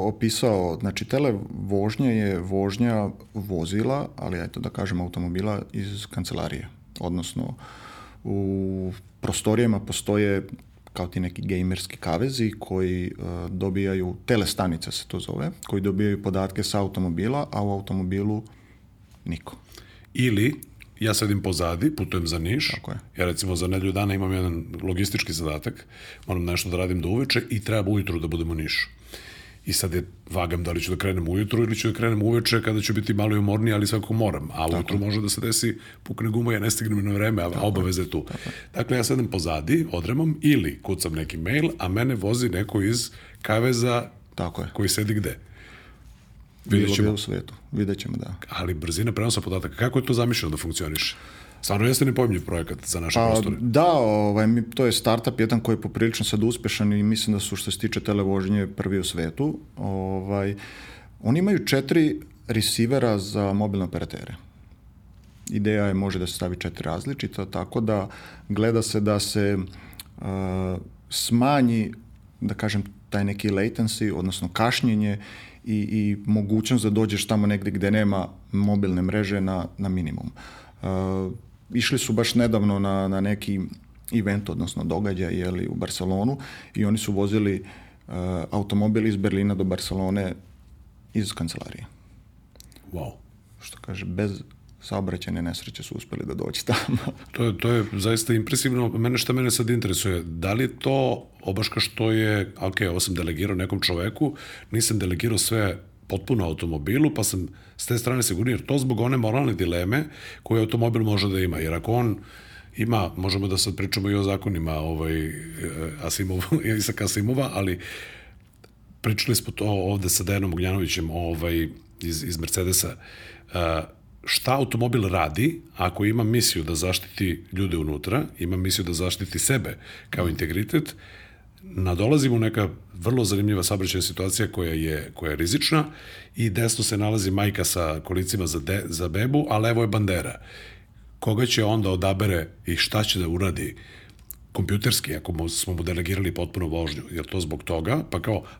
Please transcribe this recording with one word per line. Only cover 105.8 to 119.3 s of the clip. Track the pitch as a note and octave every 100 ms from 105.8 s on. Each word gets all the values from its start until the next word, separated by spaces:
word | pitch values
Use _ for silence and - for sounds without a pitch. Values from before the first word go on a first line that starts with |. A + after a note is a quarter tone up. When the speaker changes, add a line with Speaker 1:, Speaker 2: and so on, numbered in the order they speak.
| - - -
Speaker 2:
potpuno | F#2+ - B2
automobilu, | E2+ D#2 E2+ D#2 D2 B2 D3+
pa | D3+
sam | G#2 F#2+ E2 - - -
s | -
te | A#2+
strane | - B2+
sigurniji, | A#2 F2+ A#2+
jer | A2+ -
to | C#3
zbog | B2+ A2
one | A#2+ C3
moralne | A2+ A#2+ C3+
dileme | F2+ F2 F2 F2+ B2+ - - - -
koju | - A2+
automobil | A2 A#2+ A#2 A2+
može | A2 G#2 G2
da | F#2+
ima. | F2+ D#2
Jer | D#2+
ako | E2+ F#2+
on | A#2+ A#2+ G#2 - - - - - -
ima, | A2+ A#2 E2+ D2
možemo | F#2+ G2 G2
da | F#2+
sad | - F2
pričamo | F#2+ G2+ G2
i |
o | G2+
zakonima, | G2 G2 - F2+ D#2+
ovaj, | D#2 D#2+ D#2+ D#2+ D#2+ D#2
e, | D2+ D#2+ D#2+ E2 D#2+ D#2+ D2+
Asimovu, | E2+ - F#2+ F#2 F2+ D#3+
<laughs> | G#2+ A2
Isaka | G#2 -
Asimova, | G2+ - G#2 C3 C3
ali | G2 F#2+ F2+ - - - - - - - - - - - -
pričali | A2+ G#2 -